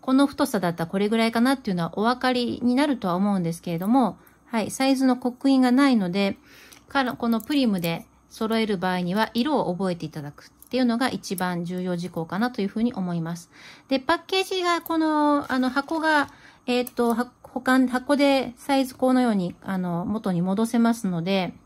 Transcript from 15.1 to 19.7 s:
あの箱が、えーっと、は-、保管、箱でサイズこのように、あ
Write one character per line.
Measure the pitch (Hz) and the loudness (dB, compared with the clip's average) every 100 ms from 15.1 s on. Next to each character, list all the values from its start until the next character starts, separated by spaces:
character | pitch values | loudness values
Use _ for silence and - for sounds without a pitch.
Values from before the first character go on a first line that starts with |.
| 302 294 294 - | 2 2 2 0
あ | 262 | 0
の | 254 | 0
箱 | 254 277 330 | -2 -2 -2
が、 | 311 302 277 - - - - | 2 2 0 -8 -20 -16 -4
え | 247 | -2
ー | 247 | -2
っ | |
と、 | - 240 | -2 0
は-、 | 226 240 _ | 0 -4 _
保 | - - | -12 -6
管、 | 254 262 254 | 2 4 4
箱 | 254 254 285 | 0 0 2
で | 285 269 247 - | 4 4 0 -10
サ | - 277 | 0 0
イ | |
ズ | 262 | 0
こ | - 262 | 0 2
の | 254 | 4
よ | 247 | 2
う | |
に、 | 202 175 - | 2 -2 -6
あ | - | -6